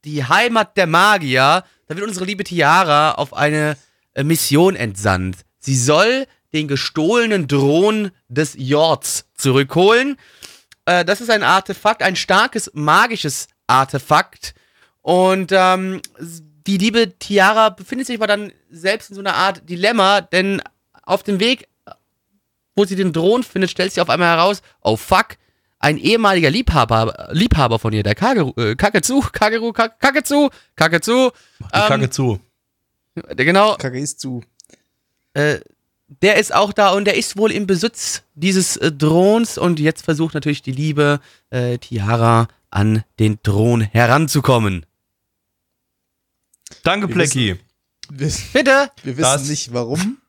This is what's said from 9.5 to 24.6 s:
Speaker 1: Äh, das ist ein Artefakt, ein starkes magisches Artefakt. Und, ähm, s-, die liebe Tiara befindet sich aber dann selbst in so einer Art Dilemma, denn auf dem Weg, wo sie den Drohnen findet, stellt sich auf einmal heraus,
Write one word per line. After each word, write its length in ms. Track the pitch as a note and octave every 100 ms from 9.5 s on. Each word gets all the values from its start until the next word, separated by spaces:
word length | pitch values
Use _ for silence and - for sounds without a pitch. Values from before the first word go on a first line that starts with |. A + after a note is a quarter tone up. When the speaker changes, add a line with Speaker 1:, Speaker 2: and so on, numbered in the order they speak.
| C3+ C#3 E3 F#3+ A#3 C4+ C4+ _ _ - - _ _
Speaker 1:
Äh, 200 | - F3+
das 160 | E3+ G3+
ist 100 | A#3
ein 120 | G#3+
Artefakt, 600 | D3+ F#3 - F#3+ G#3 A3+
ein 100 | F#3+
starkes 560 | F3+ - F#3 - A3 -
magisches 760 | - D3 E3+ A#3 A3 D3+ - - _ -
Artefakt. 880 | B2+ C3+ C#3 - D#3 - _ - _ _ _ _ _
Und, 480 | - F3+ F#3 F#3+ F3
ähm, 480 | F#3+ F#3 F#3 F#3 F#3+ - _
s-, 220 | E3+ E3 D#3 _ -
die 120 | G3
liebe 400 | G#3+ A3+ A3+ _
Tiara 520 | - G3+ F#3+ A3 A3
befindet 360 | G#3+ F#3 C4 C4
sich 100 | A#3
aber 100 | G#3+
dann 240 | G#3 G#3 _ _
selbst 400 | D#3+ F3+ A3 -
in 60 | G3
so 40 |
einer 140 | G3
Art 340 | C#3 F#3+ E3+ D#3+
Dilemma, 520 | F3 G3+ A#3 F#3+ G3+
denn 420 | F3 F3+ G3 G3 - _ _ _
auf 220 | - G3
dem 160 | - F#3+
Weg, 260 | A3+ B3+ - _ - - _ _ _ _ _ _ _ -
wo 80 |
sie 100 | G3 F#3+
den 160 | F#3
Drohnen 300 | D#3+ F3 A#3+
findet, 280 | A#3+ - F#3
stellt 220 | - F#3
sich 80 | -
auf 80 | -
einmal 180 | C#3+ F3
heraus, 340 | E3 F3+ G3+